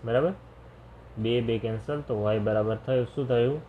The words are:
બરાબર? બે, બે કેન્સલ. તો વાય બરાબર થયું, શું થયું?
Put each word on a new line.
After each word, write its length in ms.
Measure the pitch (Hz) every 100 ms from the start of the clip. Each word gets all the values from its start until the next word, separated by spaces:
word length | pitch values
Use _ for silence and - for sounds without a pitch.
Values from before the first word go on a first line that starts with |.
બરાબર? 280 | 113 120 160 196 - - - - - - - -
બે, 160 | 110 120
બે 120 | 117 113
કેન્સલ. 400 | 113 110 107 147
તો 120 | 143 110
વાય 180 | 104 110
બરાબર 360 | 104 107 107 110 -
થયું, 200 | 131 120
શું 140 | - 127
થયું? 340 | 123 120 151